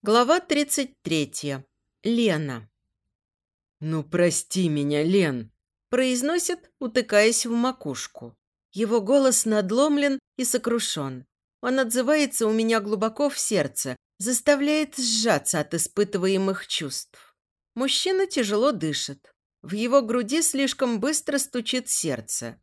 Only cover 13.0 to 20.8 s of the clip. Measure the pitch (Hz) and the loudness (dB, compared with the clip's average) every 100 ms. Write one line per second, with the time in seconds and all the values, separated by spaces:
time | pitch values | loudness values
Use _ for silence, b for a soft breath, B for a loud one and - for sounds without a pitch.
13 | 220 220 285 277 - 202 143 - 135 123 | -2 0 -2 0 -2 0 0 -4 -8 -10
14 | _ _ 202 247 - 285 285 302 302 - | _ _ -2 0 2 2 2 0 -2 -4
15 | 247 226 220 151 - 170 151 165 - - | -2 0 2 2 0 -2 -2 -2 -2 0
16 | 202 196 185 190 190 190 - - 151 - | -2 0 0 0 0 -2 -6 -6 -6 -8
17 | - - - _ _ _ _ - 262 - | -12 -20 -20 _ _ _ _ -4 -2 0
18 | 359 381 381 302 214 208 262 226 156 143 | 0 0 0 0 0 2 2 0 -4 -4
19 | - 139 _ _ _ _ - 202 233 277 | -6 -12 _ _ _ _ -10 -4 2 2
20 | 226 247 220 294 311 269 277 - | 4 -2 0 0 0 0 -2 0